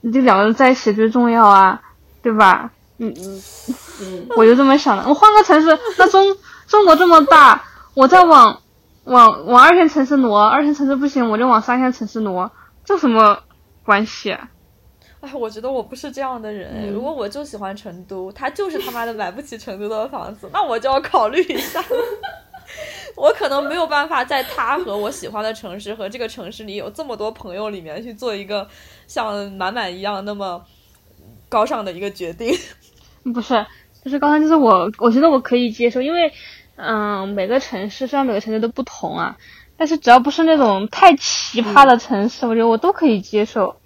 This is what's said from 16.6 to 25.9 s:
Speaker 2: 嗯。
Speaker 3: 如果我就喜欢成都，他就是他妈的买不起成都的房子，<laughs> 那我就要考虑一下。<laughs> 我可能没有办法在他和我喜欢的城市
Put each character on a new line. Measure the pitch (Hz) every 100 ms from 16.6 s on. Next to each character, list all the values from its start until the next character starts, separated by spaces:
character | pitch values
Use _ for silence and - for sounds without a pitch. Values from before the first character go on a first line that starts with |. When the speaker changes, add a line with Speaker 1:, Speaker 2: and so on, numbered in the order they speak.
| 185
Speaker 2:
嗯。 | 220 208
Speaker 3:
如 | 202
果 | 262
我 | 302 208
就 | 240
喜 | 294 208
欢 | 190
成 | 202 202 175
都， | 180 190 185
他 | - 262
就 | - 392
是 | 311
他 | -
妈 | 240
的 | 233
买 | 220 190
不 | 196
起 | 285 226
成 | 233 190
都 | 208
的 | 220 240
房 | 247 170
子， | 214 381
<laughs> |
那 | 370
我 | 349 226
就 | 247
要 | 269
考 | - - 214
虑 | 285
一 | 370 -
下。 | - 339
<laughs> | - 508 466 415 784 - _ 762 _ - 622 - 605 -
我 | 285
可 | - 339
能 | 277 285
没 |
有 | 330
办 | 320 294 311
法 | 311
在 | 254 277
他 | 254 - 233 285
和 | 359 202
我 | 208
喜 | 277 -
欢 | 208
的 | 220
城 | 220 202 185
市 | 202